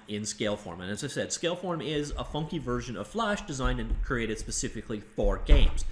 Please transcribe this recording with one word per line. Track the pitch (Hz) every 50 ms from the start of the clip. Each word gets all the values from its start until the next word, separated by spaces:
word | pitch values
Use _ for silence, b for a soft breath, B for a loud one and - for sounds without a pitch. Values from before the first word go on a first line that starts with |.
| -
in | - 104 104
Scaleform. | 107 104 - - 117 104 104 104 - 90 85 90
And | 92 92
as | 107 104
I | - 131
said, | - 143 101 90
Scaleform | - - - 165 180 175 - 180 170 156 -
is | 147 156 147 147 143 -
a | -
funky | 123 - - 151 160 160 180 160
version | 127 123 123 120 117 123 117
of | 90 104 -
Flash | - 220 226 208 208 202
designed | - - 143 131 127 123 127 123
and | 110 113 - - -
created | - 135 120 113 107 110 110
specifically | - - 110 - - 110 - 117 - - 113 107
for | 101 - - - 117 - - 95
games. | - - 151 - - - - - - B